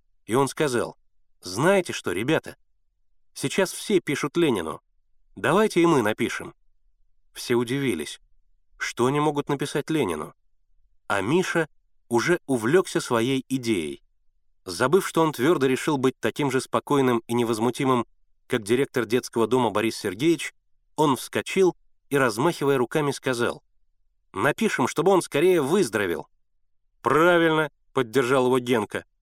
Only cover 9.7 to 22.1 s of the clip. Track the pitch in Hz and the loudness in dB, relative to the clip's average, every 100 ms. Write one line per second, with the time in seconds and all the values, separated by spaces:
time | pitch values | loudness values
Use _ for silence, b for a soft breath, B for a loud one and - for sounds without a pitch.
9.7 | 151 147 156 98 78 80 - _ _ _ | -6 -2 -2 -2 -4 -8 -16 _ _ _
10.7 | _ _ _ - 101 98 175 175 170 156 | _ _ _ -4 -2 0 0 0 -2 -4
11.7 | _ _ _ - 117 135 175 - 127 113 | _ _ _ -2 0 0 -2 -2 -2 2
12.7 | 185 180 170 - 117 123 135 - 131 117 | 2 0 -4 -2 0 0 -2 -2 -4 -2
13.7 | 95 76 69 _ _ _ _ _ _ - | -2 -4 -10 _ _ _ _ _ _ -10
14.7 | 87 127 190 - 165 160 127 139 156 131 | -2 2 2 2 0 0 2 2 2 2
15.7 | 127 - 139 127 - 113 - 143 127 - | 0 0 0 0 0 -4 -2 -2 -2 -2
16.7 | 113 - 143 127 117 - 120 117 110 120 | -2 2 2 4 0 0 -2 0 0 -2
17.7 | 117 131 127 - _ _ _ - 123 101 | 0 0 0 -2 _ _ _ -6 -4 0
18.7 | 123 139 127 107 120 - 117 110 127 117 | 0 0 -2 -2 -2 -2 -2 2 2 2
19.7 | 101 110 - 101 95 160 160 - - _ | 0 -2 -4 -6 -2 0 0 -4 -14 _
20.7 | _ _ - 151 123 - 110 - 196 185 | _ _ 0 0 0 -4 -6 -2 2 2
21.7 | - _ _ _ | 0 _ _ _